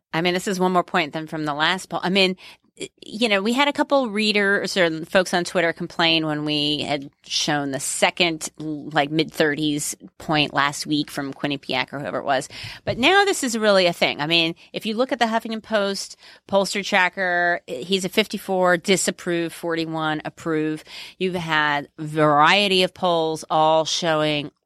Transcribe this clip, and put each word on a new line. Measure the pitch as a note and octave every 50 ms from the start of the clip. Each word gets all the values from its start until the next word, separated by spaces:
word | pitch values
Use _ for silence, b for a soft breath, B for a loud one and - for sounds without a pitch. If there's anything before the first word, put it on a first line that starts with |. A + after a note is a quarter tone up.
| _ _
I | - D#3+
mean, | E3+ F3+ F3+
this | F#3 - A3
is | F#3+ F3+
one | F#3 F#3
more | F#3 F3+ E3+
point | - - F#3 D#3+ C#3+ -
than | D#3+ D#3 D3+
from | E3+ D#3 D3+
the | D3+ C#3+
last | D3 D#3 E3 F3+ F#3 - -
poll. | - -
I | - F3
mean, | F#3 G3+ F#3+ F#3 F#3 B B B B B _ _ _ - - - - _ -
you | - - G#3 A#3+ A3+
know, | G3+ G3
we | G3 A3+ A#3+
had | B3+ C#4+ C#4+
a | C#4+
couple | - D4 C#4+ C#4+ C#4 C4 A3+
readers | G3 G#3+ A3 G#3+ G3+ G#3 G3+ G3 G3+ G3 C#3 F#3+ -
or | G3 F3 E3+ D#3+ D#3+ E3
folks | - - G3 F#3 -
on | - F3+ F3
Twitter | - - F#3 E3 E3+ D#3+
complain | - F3+ E3 - - E3+ E3 E3 D#3+ D#3
when | D#3 D3+ D3+ D3+
we | D3+ D3+ D3 D3 D3 D3+ C#3+
had | - - D3 D3 C#3 C#3+ - _ _
shown | - - - - - D3+ D3 C#3+ C#3
the | C3+ C#3+
second, | - - - - G3+ F3+ - - F3+ E3+ D#3+ D#3 - - - -
like, | D3+ D#3 D3+ D3 - D3 D3+ D#3 C#3+ D3
mid-thirties | D3+ D#3+ D#3 - - - E3 D3+ D3 C#3+ D#3 D3+ D3 D3+ D3 - - - - F#3 - -
point | - - D#3+ D3+ D3 C#3+ -
last | D3 C#3 C#3+ D3 - - D3+
week | D#3 D3 D3 -
from | - - C#3 C3+ C3+
Quinnipiac | - - C#3+ C#3+ C3+ - - C3+ B2+ B2+ - -
or | C#3
whoever | D3 F#2+ - C3
it | -
was. | - C#3 C3 C3 B B B B B B B -
But | - G3+ E3+
now | B3 D#4 F#4+ G4+ G4+
this | G4+ F#4 - D4
is | B3+ A3
really | A3+ G#3+ G#3+ G3+ F#3+ F#3
a | E3+ E3+
thing. | - F#3 C#3+ A2 F2
I | C#3+
mean, | D#3 E3+ E3+ E3 D#3+ E3+ b b b -
if | F#3 - G#3+
you | A3
look | G#3+ B3+ B3+
at | D4 B3
the | B3
Huffington | A3+ A3+ A3+ - A3+ A3+ A3
Post | - - A3 G#3+ G3 G3 G3 G3 - - - B B B B B _ -
pollster | G3 G3 G3 F#3+ - G#3 F#3+
tracker, | - G3+ F#3+ F3+ F3+ - G3 F#3+ F3+ F3 F3 F3 F3 F3 - - -
he's | - B2+ B2 F3 G3 F#3+ F#3
a | F3+
fifty-four | - G#3+ G#3+ - - G3 - - G3 F#3 F#3 F3+ F3+ E3+
disapprove, | - - F#3+ E3+ - - F3 - - F3+ F3 E3+ E3+ E3 -
forty-one | - - E3+ E3 E3 E3 D#3+ D#3+ D#3+ D#3 D#3 D3+ D3+ -
approve. | D#3+ - - - E3 D#3+ D#3 D#3 D#3 D#3 D#3 B B B B B B B B
You've | F#3 F#3 F3
had | F#3 E3 E3 D#3+ D#3 D3+ D3 D3 D3 D3 - _ -
a | D#3+
variety | D3+ D3+ D#3+ D3+ D3+ D3 C#3+ D3+ E3 F#3 G3+ G#3 G3 F#3+ F#3
of | F#3 F3+ -
polls | - F3 F3+ E3+ E3 D#3+ D#3+ D#3+ D#3 - -
all | F3 D#3 D#3 D#3 D#3+ D#3+ D#3+
showing | D#3 - - - E3 D#3+ D3+ D3+ D3+ D3+ D3 C#3+ D3 - _ _